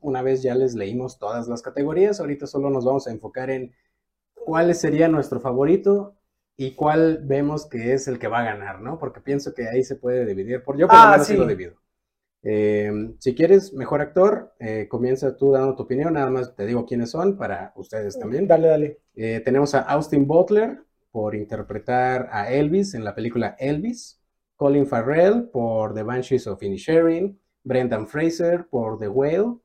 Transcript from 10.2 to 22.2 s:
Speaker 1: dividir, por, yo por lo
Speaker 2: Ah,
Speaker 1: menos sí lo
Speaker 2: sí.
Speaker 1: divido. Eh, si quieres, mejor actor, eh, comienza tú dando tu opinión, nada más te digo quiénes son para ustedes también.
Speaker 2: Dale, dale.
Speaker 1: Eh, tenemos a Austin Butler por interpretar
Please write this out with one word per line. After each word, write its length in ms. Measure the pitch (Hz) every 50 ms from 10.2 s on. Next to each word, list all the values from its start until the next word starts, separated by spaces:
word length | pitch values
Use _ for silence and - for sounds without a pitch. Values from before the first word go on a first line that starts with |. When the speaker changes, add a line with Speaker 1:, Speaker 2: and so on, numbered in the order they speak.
| 123
Speaker 1:
dividir, 360 | 107 98 95 98 113 127 127
por, 140 | - - 139
yo 100 | 139 170
por 100 | 185 226
lo 60 | 226
Speaker 2:
Ah, 80 | 226 214
Speaker 1:
menos 140 | 202 185 147
sí 80 | - 208
lo 80 | 190 170
Speaker 2:
sí. 40 | 113
Speaker 1:
divido. 260 | 104 90 92 87 - _ _ _ _ _ _ _ _ _ _ _ _ _
Eh, 720 | - 107 107 107 107 104 104 104 104 104 104 107 107 113 - -
si 160 | - 131 123
quieres, 380 | - 165 170 196 196 190 -
mejor 280 | - 135 131 - 156 147
actor, 540 | 147 147 - 185 185 208 214 - - - _ -
eh, 260 | 120 110 110 110 104 -
comienza 480 | - 123 123 123 131 131 147 135 127
tú 160 | - 139 139
dando 220 | 135 135 135 135 131
tu 80 | 131 127
opinión, 280 | - 127 131 151 165 160
nada 160 | 147 139 131
más 240 | 131 127 127 123 -
te 120 | - 101
digo 200 | 107 120 120 120
quiénes 240 | - 123 120 120 117
son 260 | - 160 175 202 196
para 360 | 196 120 101 95 87 95 - -
ustedes 440 | - - - - 110 107 101 - 254
también. 280 | 233 - - 151 196
Speaker 2:
Dale, 220 | - 165 160 165 165
dale. 320 | 156 151 151 147 151 - _ _ -
Speaker 1:
Eh, 260 | - 110 113 113 113 113
tenemos 300 | 131 123 135 143 143 -
a 60 | 135
Austin 460 | 131 - 139 151 - - 160 143 139
Butler 560 | 143 156 170 180 180 208 208 220 240 285 - - _ _ _ _ _
por 240 | - 113 107 107 107
interpretar 960 | 107 104 - 117 104 101 - 104 104 - - 123 123 127 127 127 127